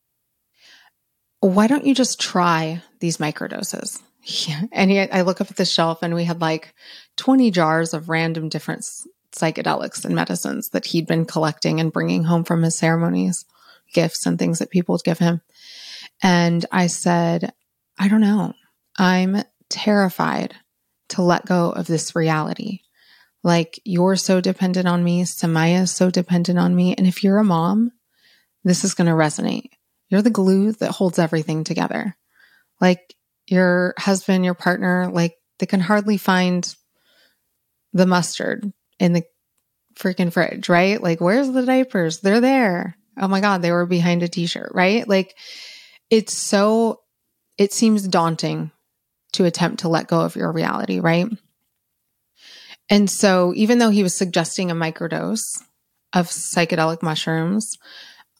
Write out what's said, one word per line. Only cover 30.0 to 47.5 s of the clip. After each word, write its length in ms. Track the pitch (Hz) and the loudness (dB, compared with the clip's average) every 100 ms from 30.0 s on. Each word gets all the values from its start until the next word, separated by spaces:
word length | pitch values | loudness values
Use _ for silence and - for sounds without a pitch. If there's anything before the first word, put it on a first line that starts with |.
| _ | _
You're 140 | 190 | 2
the 80 | 226 | 2
glue 420 | 220 190 190 208 | 2 4 4 2
that 200 | 220 - | 0 -4
holds 280 | - 190 170 | -2 0 2
everything 460 | 165 160 151 156 156 | 0 0 -2 -4 -4
together. 500 | 170 - - 208 - _ _ _ _ _ _ | -2 -2 -4 -6 -10 _ _ _ _ _ _
Like, 360 | 185 180 _ _ _ _ - | 2 2 _ _ _ _ -2
your 460 | 185 180 180 180 - | 2 2 2 0 -2
husband, 480 | - 190 - 185 180 | -2 -2 0 0 0
your 80 | |
partner, 560 | 175 180 180 185 180 180 | 0 -2 0 0 0 0
like, 240 | 180 170 - _ _ | 0 -2 -4 _ _
they 60 | 180 | -2
can 160 | 190 | 0
hardly 340 | 175 208 208 202 | 2 0 2 0
find 580 | - 185 180 180 175 - _ _ _ _ _ _ _ _ _ _ _ | 2 2 2 0 -4 -12 _ _ _ _ _ _ _ _ _ _ _
the 140 | 180 185 | 2 4
mustard 640 | 180 175 - - - 202 - _ _ | 2 0 -4 -6 -6 -8 -12 _ _
in 120 | 180 | 2
the 140 | 175 165 _ _ _ _ _ _ - | 2 -2 _ _ _ _ _ _ -8
freaking 360 | 190 180 175 | -4 -2 0
fridge, 380 | 180 - - 196 | 2 0 -2 2
right? 340 | 175 190 214 | 4 4 2
Like, 160 | 175 165 | 0 0
where's 320 | 175 240 269 | 2 2 0
the 140 | 254 254 | 0 2
diapers? 560 | 262 254 202 165 160 | 2 0 0 -2 -2
They're 180 | 196 220 | 0 2
there. 560 | 254 269 220 175 185 - _ - | 4 4 2 0 -4 -12 _ -6
Oh 100 | 190 | -2
my 140 | 196 | 2
God, 200 | 208 190 | 2 2
they 100 | 170 | 2
were 140 | 175 175 | 0 2
behind 380 | 180 175 175 | 2 2 0
a 60 | 175 | -2
t-shirt, 420 | 170 170 - - | -4 -4 -6 -6
right?" 320 | - 185 226 233 | 0 2 2 2
Like, 300 | 190 185 - - - - - - _ _ | 0 0 -8 -20 -20 -20 -20 -20 _ _
it's 240 | 220 - | 0 2
so, 680 | - - 202 208 226 226 - _ _ _ _ _ | -6 -2 2 2 2 0 -2 _ _ _ _ _